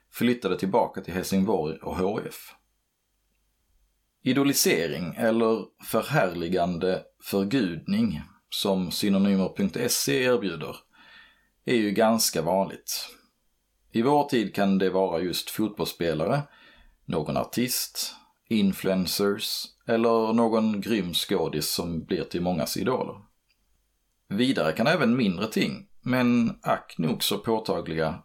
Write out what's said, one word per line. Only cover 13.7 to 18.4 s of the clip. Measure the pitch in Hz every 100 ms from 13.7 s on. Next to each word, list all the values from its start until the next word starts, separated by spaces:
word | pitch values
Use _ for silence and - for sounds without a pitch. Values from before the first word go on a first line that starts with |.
| _ _
I | 113
vår | 123 147 143
tid | 123 98
kan | - 98 95
det | 95
vara | 95 95 82
just | 87 82 -
fotbollsspelare, | - 107 95 80 - 85 76 90 143 147 - - - - _
någon | - 85 73 65
artist, | - - 123 - - - - - _ _